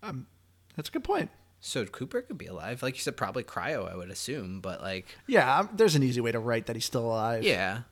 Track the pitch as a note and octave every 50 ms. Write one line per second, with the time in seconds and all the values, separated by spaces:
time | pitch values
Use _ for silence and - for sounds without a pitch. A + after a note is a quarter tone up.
0 | - G#3 D#3+ C3 - - _ _ _ _ _ _ _ _ - - D3+ - - D#4+
1 | B3+ - G4+ F#4+ C#4 - - - _ _ _ _ - - - - - - - -
2 | - - - B3 - - B3 E3 - - F#2+ F2 D#2 G2 A#2+ C3 - C3 C3 -
3 | - - - - - F#2+ G#2+ B2+ A#2 - - - F2+ B2 D#3+ B2+ F#2+ F2 F2 F#2
4 | F2 F2+ F#2+ - - - C3 D#3 G#2 F2+ F#2 F#2+ F#2 F#2+ F2+ - - F#2+ F#2+ F#2+
5 | F#2 - - - - - C4+ G#3 C#3+ B2 C3+ D#3 G3 G#3 A3+ F#3+ A3+ G#3 D#3 D3
6 | C#3 C3 A#2+ B2 A#2 A#2 A#2 A#2 A2 A#2+ A#2+ A2+ G#2+ - A#2 A2+ A2+ - - C3
7 | A#2 A#2 A2+ A2 A2 A2+ A#2 A2+ A2 G3+ C#3+ F2+ F#2+ F#2 F#2+ A#2+ A#2+ -